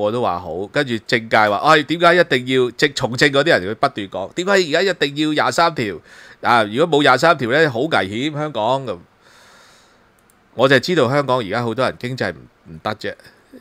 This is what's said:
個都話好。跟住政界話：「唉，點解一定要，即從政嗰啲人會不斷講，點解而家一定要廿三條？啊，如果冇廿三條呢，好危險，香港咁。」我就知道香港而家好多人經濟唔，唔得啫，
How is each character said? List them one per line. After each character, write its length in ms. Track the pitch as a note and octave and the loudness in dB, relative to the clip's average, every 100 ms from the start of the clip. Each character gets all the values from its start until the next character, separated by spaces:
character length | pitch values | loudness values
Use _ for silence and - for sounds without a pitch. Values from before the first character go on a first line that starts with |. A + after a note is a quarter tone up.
| G#2 | -2
個 60 | |
都 100 | A#2 | -2
話 180 | G2 F2 | -2 -4
好。 260 | F2+ E2+ G2+ | -6 -8 -6
跟 180 | C#3+ C3+ | -4 -4
住 100 | A2+ - | -6 -2
政 240 | A#2+ A2+ | -2 2
界 80 | A#2 | 2
話： 200 | G#2+ G2+ | 4 2
「唉， 200 | D3 D#3 | 4 2
點 160 | C#3+ E3+ | 2 2
解 160 | E3+ F3 | 4 4
一 80 | |
定 240 | E3+ C3 B2+ | 2 0 0
要， 240 | C3 B2 | 0 0
即 160 | - D3+ | 0 -4
從 220 | - A#2 B2 | -2 -6 0
政 140 | D3 | 2
嗰 140 | C3+ | 2
啲 40 | D#3 | 2
人 200 | A#2 F#2 | 2 0
會 80 | A2+ | -2
不 120 | C#3 | -4
斷 180 | - F#2+ | -4 -10
講， 240 | F#2 F#2+ | -8 -8
點 120 | - F3+ | -6 -2
解 40 | |
而 200 | G3 E3+ | 0 0
家 100 | D#3 | 0
一 120 | G3 | -2
定 240 | F3 D3 C#3+ | -2 -4 -2
要 160 | D#3 | -2
廿 180 | D3+ B2 | 0 0
三 240 | B2+ E3+ D3 | 0 0 -2
條？ 220 | G#2+ E2 - - - - | -6 -8 -14 -20 -20 -6
啊， 220 | G#2+ A#2 | 2 2
如 220 | G#2 A#2 E3+ | 2 0 0
果 120 | D3 | 4
冇 40 | |
廿 120 | C#3+ B2+ | 4 4
三 200 | E3 D#3+ | 4 2
條 140 | A2+ | 0
呢， 180 | C#3+ D#3 | 2 0
好 120 | A#2 | 0
危 60 | D#3+ | -2
險， 440 | G2+ F#2+ G#2+ D3+ | -2 -2 -4 -6
香 180 | D3 D3+ | -6 -8
港 340 | A#2+ G#2+ C3+ B2+ | -4 -2 -2 -4
咁。」 100 | F2 - _ _ _ _ - _ _ _ _ _ _ _ _ _ A2+ | -12 -14 _ _ _ _ -20 _ _ _ _ _ _ _ _ _ 0
我 120 | C3+ | 4
就 120 | C3+ | 4
知 160 | - E3+ | 2 0
道 140 | A#2 | 2
香 140 | C#3+ C3+ | 0 0
港 120 | B2+ | -2
而 100 | F#2+ | -2
家 120 | A2+ | -4
好 120 | A#2 A2+ | -4 -2
多 100 | A#2 | -4
人 100 | E2 | -4
經 180 | B2 B2+ | -8 -6
濟 140 | G2+ | -6
唔， 380 | C#2+ A#1+ _ - | -8 -16 _ -20
唔 80 | D#2+ | -12
得 140 | G#2+ G#2+ | -10 -8
啫， 180 | G2+ - - _ _ C4 | -10 -12 -18 _ _ -20